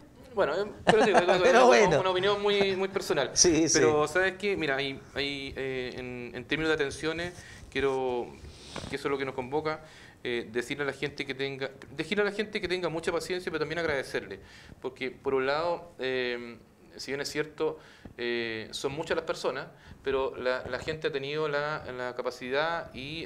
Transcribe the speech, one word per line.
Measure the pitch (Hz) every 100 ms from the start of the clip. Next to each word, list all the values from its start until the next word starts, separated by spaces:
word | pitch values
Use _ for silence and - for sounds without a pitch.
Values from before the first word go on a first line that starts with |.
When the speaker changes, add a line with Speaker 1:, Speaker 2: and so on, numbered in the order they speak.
| - - -
Speaker 1:
Bueno, | 233 151 165
eh, | 208 -
pero | - 208 220
digo, | 180
Speaker 2:
<laughs> |
Speaker 1:
es | 180 185
Speaker 2:
Pero | 208 247
Speaker 1:
una, | 247
Speaker 2:
bueno. | 240 208 147
Speaker 1:
una | 185
opinión | 180 196 202
muy, | 208 202 196 185
muy | 190
personal. | 196 185 165 123
Speaker 2:
Sí, | - 175 160 160
sí. | 156
Speaker 1:
Pero, | 156 151 151
¿sabes | 180 190 185
qué? | 202 185
Mira, | 151 135
ahí, | 139 135 -
ahí, | 135 139 139 135 131
eh, | 135 131 127 98
en, | 127 123 120
en | 127 120
términos | 147 160
de |
atenciones, | 156 139 120 156 160 175 175 - - -
quiero, | 135 135 135 127 123 92 69 - - - - -
que | 135
eso | 147
es |
lo | 139
que | 135
nos | 131
convoca, | 123 147 151 156 - - - -
eh, | 127 117 98
decirle | 117 123 143
a | 143
la |
gente | 135 143 139 139
que |
tenga, | 131 139 135 135 - - 143
decirle | 156 202
a | 202
la |
gente | 202 208 214
que | 208
tenga | 185 175
mucha | 160 170
paciencia, | 170 170 180 185
pero | 160
también | 147 160
agradecerle, | 165 139 123 135 101 95 - - - -
porque | 131 - 131
por | - 139
un | 135 131
lado, | 147 170 170 - -
eh, | 131 127 123 120 120 113 - _ - -
si | -
bien | 139
es | 139
cierto, | 147 151 - 156 156 - - - -
eh, | 120 120 117 110 107
son | - 139
muchas | 143 165 165
las |
personas, | 160 170 175 131 170 - - -
pero | 139 135 135 -
la, | 123 127 -
la | 123
gente | 160 156 156
ha |
tenido | 135 139 151 156
la, | 143 147 156 - 127
la | 123 123
capacidad | 123 120 127 135 160 170 -
y, | 117 135 165